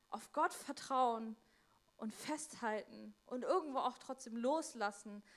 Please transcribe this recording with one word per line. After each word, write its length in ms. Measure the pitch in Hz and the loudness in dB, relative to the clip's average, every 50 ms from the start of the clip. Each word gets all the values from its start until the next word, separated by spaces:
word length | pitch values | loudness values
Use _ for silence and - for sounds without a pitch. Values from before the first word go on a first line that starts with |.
| _ _ | _ _
auf 220 | - 214 - - - | -8 -8 -8 -2 4
Gott 200 | 294 320 359 - | 4 4 4 4
vertrauen 840 | - - - 277 - - - 269 254 262 240 233 220 226 226 220 - _ _ _ _ _ _ _ _ _ _ _ | 0 -6 -8 -8 -8 -4 0 4 6 6 6 4 2 -2 -6 -8 -10 _ _ _ _ _ _ _ _ _ _ _
und 160 | - 226 220 - | -8 -8 -8 -6
festhalten 1040 | - - - 302 302 - - - - 240 220 214 214 - - - 214 214 214 208 - _ | -6 -4 -4 -2 -2 -4 -8 -8 -4 -2 0 0 -2 -2 -6 -10 -12 -12 -14 -14 -18 _
und 180 | - 254 254 226 | -8 -6 -2 2
irgendwo 340 | - 311 370 330 302 262 262 | 4 4 4 2 2 0 0
auch 200 | - 254 254 - | 0 0 0 -2
trotzdem 380 | - - 262 262 - 233 220 | -6 -10 -10 -10 -8 -8 -4
loslassen. 840 | 233 233 254 302 320 302 - - 240 208 208 208 - - 214 202 208 - - - | 0 2 4 4 4 2 -2 -4 -2 -2 -2 -2 -4 -10 -12 -12 -12 -14 -16 -20